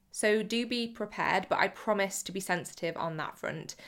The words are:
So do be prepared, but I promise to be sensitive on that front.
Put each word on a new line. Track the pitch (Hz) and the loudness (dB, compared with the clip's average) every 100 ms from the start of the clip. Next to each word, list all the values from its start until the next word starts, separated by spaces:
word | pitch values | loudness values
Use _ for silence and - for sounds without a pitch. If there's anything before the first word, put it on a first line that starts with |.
| _ - | _ 2
So | 214 214 | 4 4
do | 208 233 240 | 4 0 0
be | 240 233 | 0 -2
prepared, | 233 208 - - 190 185 | -4 -6 -2 2 2 2
but | - | 4
I | 190 | 2
promise | - - 202 196 - | 2 0 2 2 0
to | - | -6
be | 185 | -6
sensitive | 190 175 - - 170 160 | 0 -2 -2 -4 -4 -2
on | 165 156 | -4 -4
that | 147 - | -6 -4
front. | - - - - | -6 -4 -8 -14